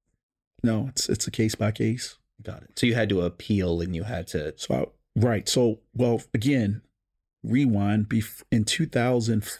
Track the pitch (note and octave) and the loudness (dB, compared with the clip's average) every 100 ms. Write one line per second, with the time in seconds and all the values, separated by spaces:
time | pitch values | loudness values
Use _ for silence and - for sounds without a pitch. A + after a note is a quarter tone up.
0 | _ _ _ _ _ - A#2 A2 C3+ - | _ _ _ _ _ -2 0 0 -2 -4
1 | - G#2 - - A2 - G#2 G#2+ A2+ B2 | -2 -2 -2 -2 -2 0 -2 0 -2 -2
2 | - - _ - G#2+ F2+ - - B2 A#2 | -8 -14 _ -18 -16 -16 -14 0 2 2
3 | G#2+ F#2+ F2 - - G#2 F2+ E2+ F2 E2 | 2 2 0 -4 -2 0 2 0 -2 -4
4 | G#2+ A#2+ E2+ E2 D2+ - - C2 - _ | -6 -8 -6 -6 -6 -8 -4 -2 -2 _
5 | _ - A#2+ G#2 - C3 A#2+ A2 _ A#2 | _ 2 2 2 0 2 2 0 _ -2
6 | B2 A2+ - A#2+ C3 C3+ G2+ G#2+ - _ | 0 0 -2 -2 0 2 0 -2 -8 _
7 | _ _ _ _ A2 B2 C3+ G2+ G2+ G#2+ | _ _ _ _ -2 2 4 2 2 0
8 | G#2 A2+ - - - A#2 G#2 - D#3+ A#2+ | 0 -2 -2 -10 -2 0 0 -2 0 0
9 | A#2+ B2 A2+ G#2+ - | 2 2 2 0 -2